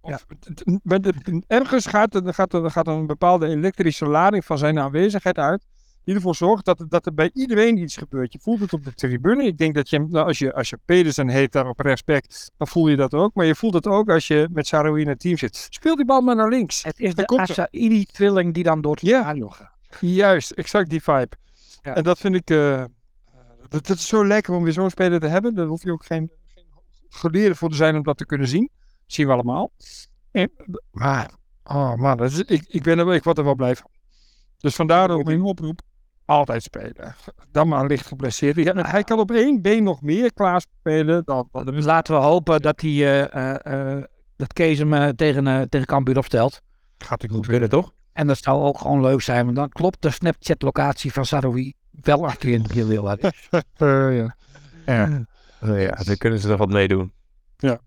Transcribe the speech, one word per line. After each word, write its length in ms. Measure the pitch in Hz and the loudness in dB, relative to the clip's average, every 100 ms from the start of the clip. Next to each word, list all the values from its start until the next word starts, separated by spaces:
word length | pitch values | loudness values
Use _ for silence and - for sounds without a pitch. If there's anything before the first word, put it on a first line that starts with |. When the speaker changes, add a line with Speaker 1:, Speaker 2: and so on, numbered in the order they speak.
Speaker 1:
Of 80 | 165 | -10
Speaker 2:
Ja. 260 | 139 - - | -12 -14 -20
Speaker 1:
t-, 160 | - 151 | -18 -8
t-, 240 | - 190 | -4 -4
maar 180 | 175 190 | 0 0
de, 420 | 196 147 - 170 - | 0 -4 -4 -6 0
ergens 380 | 226 262 262 - | 0 2 -2 0
gaat 300 | 208 214 196 | 0 2 0
er, 180 | 180 | -4
gaat 200 | 180 185 | -2 0
er, 180 | 175 165 | 0 -2
gaat 160 | 170 160 | -2 -2
er 60 | |
een 140 | 156 156 | -2 -4
bepaalde 400 | 151 180 180 160 | 0 2 4 2
elektrische 580 | 151 185 - 170 147 147 | 0 -2 0 -2 0 0
lading 400 | 151 190 208 - | 2 4 2 -2
van 120 | 151 | -2
zijn 220 | 151 156 | 0 0
aanwezigheid 580 | 139 147 202 202 185 175 | -2 0 0 0 -2 -2
uit, 280 | 143 196 _ _ _ _ | -2 -2 _ _ _ _
die 120 | - 196 | -4 -2
ervoor 200 | 180 160 | -2 0
zorgt 300 | 170 214 185 | 2 2 2
dat, 200 | 170 160 | -2 0
dat 160 | 170 - | -2 -2
er 80 | |
bij 160 | 156 160 | -2 -2
iedereen 440 | 262 262 208 226 220 | -2 -2 2 2 2
iets 200 | 160 - | -2 -10
gebeurt. 360 | - 135 127 | -10 -6 -8
Je 60 | 135 | -6
voelt 200 | - 233 | -4 -4
het 140 | 202 | -2
op 100 | 160 | -6
de 100 | 139 | -8
tribune. 500 | - 131 123 151 254 | -6 -4 0 2 2
Ik 140 | 262 151 | 0 0
denk 180 | 160 151 | 0 0
dat 140 | 135 | 0
je, 100 | 147 | -2
nou, 280 | 156 165 156 | 0 0 0
als 100 | 147 | 0
je, 140 | 135 | -2
als 160 | 139 120 | -2 -6
je 100 | 120 - | -8 2
Pedersen 420 | 180 160 139 131 | 4 4 2 0
heet 240 | 131 139 | 2 2
daar 160 | 143 127 | 0 -2
op 120 | 123 | -2
rechtsback, 440 | 139 131 - 147 - - - _ | 0 0 0 -2 -2 -20 -20 _
dan 100 | 147 | -2
voel 200 | 175 160 | 2 4
je 80 | 139 | 4
dat 180 | 131 | 2
ook. 200 | 151 202 | 2 0
Maar 120 | 202 165 | 2 0
je 100 | 151 | 2
voelt 180 | 226 | 0
het 140 | 175 208 | 0 2
ook 220 | 202 214 | 0 4
als 180 | 165 - | 2 2
je 220 | 151 160 | 2 2
met 160 | 165 147 | -2 -2
Saroui 340 | 156 151 151 | 0 0 0
in 60 | 147 | -2
het 120 | 135 | -2
team 180 | - 170 | -2 -2
zit. 300 | 120 - - | -4 -8 -18
"Speel 260 | - 320 311 | -4 -2 0
die 100 | 254 | 2
bal 160 | 269 | 2
maar 140 | 254 233 | 4 2
naar 140 | 220 | 2
links." 340 | 254 180 - | 0 -2 -6
Speaker 2:
Het 160 | 160 - | -8 -6
is 160 | 190 175 | -4 -2
Speaker 1:
Dan 100 | 196 | 0
Speaker 2:
de 100 | 247 | 0
Speaker 1:
komt 140 | 185 | 0
er 0 | |
Speaker 2:
Assaidi-trilling 1040 | 180 - - 226 220 196 - 202 196 175 | -2 -6 -2 2 2 0 0 2 2 0
die 100 | 165 | 0
dan 180 | 170 156 | 0 0
door 100 | 147 | 0
het 100 | 151 | 0
Speaker 1:
Ja. 200 | 175 254 | 2 2
Speaker 2:
stadion 320 | 196 147 107 | 0 -6 -10
gaat. 180 | - 104 _ _ - | -14 -20 _ _ -6
Speaker 1:
Juist, 520 | 175 185 196 180 - | -2 4 4 4 0
exact 380 | - - 208 170 | -10 -2 0 0
die 140 | 160 | -2
vibe. 260 | - 139 123 - _ _ _ - | 0 0 0 -8 _ _ _ -16
Speaker 2:
Ja. 140 | 139 131 | -6 -2
Speaker 1:
En 80 | |
dat 140 | 160 175 | 0 0
vind 160 | 202 180 | 0 0
ik, 140 | - | 2
eh, 340 | 156 147 135 123 _ _ _ _ _ _ _ - | 2 2 0 -6 _ _ _ _ _ _ _ -8
dat, 200 | 151 - | -6 -2
dat 100 | 185 | -4
is 100 | - | 0
zo 180 | 220 202 | 2 4
lekker 260 | 214 202 | 2 0
om 100 | 180 | -2
weer 100 | 170 | 0
zo'n 160 | 165 190 | 0 -2
speler 300 | - 185 175 | 0 0 2
te 80 | 156 | 0
hebben. 280 | 175 233 214 | 0 -2 -4
Daar 100 | 160 | -4
hoef 180 | 165 | -4
je 80 | 185 | -6
ook 140 | 165 - | -8 -6
geen, 260 | 165 160 _ _ | -6 -6 _ _
geen 180 | _ _ _ _ _ _ | _ _ _ _ _ _
geleerde 460 | - 165 170 208 160 | -6 -2 2 2 2
voor 140 | 165 | -4
te 60 | 151 | 2
zijn 200 | 160 156 | 2 2
om 80 | |
dat 140 | 147 143 | -2 -4
te 80 | - | -4
kunnen 220 | 143 131 | -2 0
zien. 220 | 156 254 _ _ _ _ | 0 -2 _ _ _ _
Zien 200 | - 143 | -2 2
we 60 | |
allemaal. 380 | 127 120 135 208 _ - - - _ _ | 2 0 -4 -6 _ -20 -20 -20 _ _
En, 200 | - 180 _ - 180 - | -2 -2 _ -16 -16 -14
maar, 380 | - 135 135 - _ _ _ | -4 -2 -2 -6 _ _ _
oh 300 | - 143 135 117 | -6 -4 -2 0
man, 220 | 135 123 | 0 0
dat 140 | 123 | -2
is, 100 | 147 | -2
ik, 220 | - 160 - | 0 -2 0
ik 160 | 165 | -4
ben 160 | 143 165 | 2 2
er, 140 | 175 | 2
ik 100 | 175 | 2
word 140 | 170 156 | 0 0
er 60 | |
wel 120 | 143 135 | 0 0
blij 200 | 127 127 | -2 -2
van. 140 | _ _ _ _ _ _ _ _ | _ _ _ _ _ _ _ _
Dus 180 | 143 - | -6 -2
vandaar 340 | 160 170 185 | 2 4 4
ook 140 | 165 | 0
mijn 180 | 156 160 | 0 0
oproep, 400 | 196 175 160 165 - _ _ _ - | -2 -4 -8 -10 -16 _ _ _ 0
altijd 380 | 147 139 117 | 0 0 -4
spelen. 520 | - - - - - - - - - | -8 -14 -14 -14 -18 -18 -20 -20 -6
Dan 160 | 147 160 | 0 2
maar 200 | 143 139 | 2 0
licht 180 | 185 - | -2 -4
geblesseerd. 500 | 131 131 - 143 156 | -8 -8 -2 0 2
Ja, 180 | 160 190 165 | 0 0 -2
hij 140 | 196 | -2
kan 160 | 208 226 | 0 0
op 120 | 208 | 0
één 300 | 233 262 269 | 2 2 2
been 220 | 190 226 | 2 2
nog 180 | 202 143 | 2 -2
meer 320 | 143 180 240 | -2 0 0
klaarspelen 880 | - 190 180 - _ 165 156 151 170 170 | 0 0 0 -4 _ -2 0 2 0 0
dan, 220 | 135 123 | -4 -4
dan 140 | 131 131 | -8 -6
Speaker 2:
Dus 200 | 143 151 | -2 2
laten 300 | 165 160 156 | 2 2 2
we 60 | |
hopen 400 | 143 175 160 156 | 4 2 2 2
dat 200 | 151 151 | 2 -2
hij, 100 | 156 | -2
eh, 600 | 143 143 139 139 135 131 135 | 2 2 2 0 -4 -6 -8
eh, 400 | - 139 135 139 | -6 -6 -4 -8
eh, 60 | - _ _ _ | -10 _ _ _
dat 180 | 135 | -10
Kees 240 | - 165 147 | 0 2 2
hem, 140 | 151 | 2
eh, 140 | 151 143 | 2 2
tegen, 380 | 131 151 139 139 | 2 0 2 0
eh, 140 | 131 | 0
tegen 260 | 131 143 131 | 0 -2 0
Cambuur 300 | 139 131 131 | 0 0 0
opstelt. 440 | 127 120 123 - _ _ _ _ | 0 0 0 -2 _ _ _ _
Speaker 1:
Gaat 240 | - 120 | -10 -8
hij 80 | 110 | -6
goed 160 | 110 107 | -6 0
Speaker 3:
Winnen, 240 | 120 113 | 0 2
toch? 240 | 143 185 _ _ | 0 0 _ _
Speaker 2:
En 140 | - 147 | -4 -2
dat 100 | 135 | 0
zou 260 | - 139 | 0 0
ook 140 | 143 139 | 0 -2
gewoon 240 | - 143 | -2 2
leuk 200 | 131 135 | 2 0
zijn, 220 | 123 123 | 0 0
want 120 | 120 123 | 0 -2
dan 120 | 143 | -4
klopt 320 | - 175 - | -2 -2 0
de 80 | 156 | -4
Snapchat-locatie 1040 | - 175 - - 156 135 - 143 - 143 | -2 -4 -4 -4 -2 -2 0 -2 -2 -6
van 120 | 139 131 | -4 -2
Saroui 480 | 147 131 123 131 - _ | -2 -2 -4 -6 -12 _
wel 340 | - - 147 160 | -6 0 2 0
achter 240 | - 131 | -4 0
in 140 | 117 | 0
de 60 | 110 | 0
Speaker 1:
<laughs> 600 | 120 110 107 101 101 190 - - 170 - _ | -2 0 0 -2 -2 -2 -4 -4 -4 -4 _
Eh, 400 | 147 135 135 123 | 2 2 2 0
ja. 180 | 113 - _ - - - - | -4 -8 _ -20 -20 -12 -2
Ja. 400 | 120 107 143 117 _ _ _ | 0 2 0 -6 _ _ _
Speaker 3:
Oh 180 | 110 101 | -2 0
ja, 100 | 95 | 0
dan 260 | - 98 101 | -2 -2 0
kunnen 220 | 117 110 | 0 0
ze 80 | 104 | 0
nog 100 | 101 | 0
wat 120 | 101 | 2
meedoen. 440 | 101 95 95 92 _ _ _ _ _ | 2 2 0 -2 _ _ _ _ _
Speaker 1:
Ja. 220 | 139 117 | -2 -2